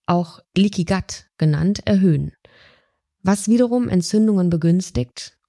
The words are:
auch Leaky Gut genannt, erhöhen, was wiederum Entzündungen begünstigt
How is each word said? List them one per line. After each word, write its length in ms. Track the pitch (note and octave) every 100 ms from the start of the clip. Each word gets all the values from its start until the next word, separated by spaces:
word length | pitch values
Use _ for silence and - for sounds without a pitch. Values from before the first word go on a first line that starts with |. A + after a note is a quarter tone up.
auch 360 | - F3 E3+ - _
Leaky 280 | F#3 G3+ F#3+
Gut 420 | E3 F#3 - - _ -
genannt, 500 | D#3 D3 F3 G#3 -
erhöhen, 460 | G3 F#3+ D3 C#2+ - _ _ - _ _ _ _ _
was 240 | F#3+ G3+ G#3
wiederum 400 | A#3 A#3+ B3 A#3+
Entzündungen 640 | F3+ E3+ G#3+ A3 G3 F3+
begünstigt 880 | E3+ E3 F3+ - A#2+ B2 - - _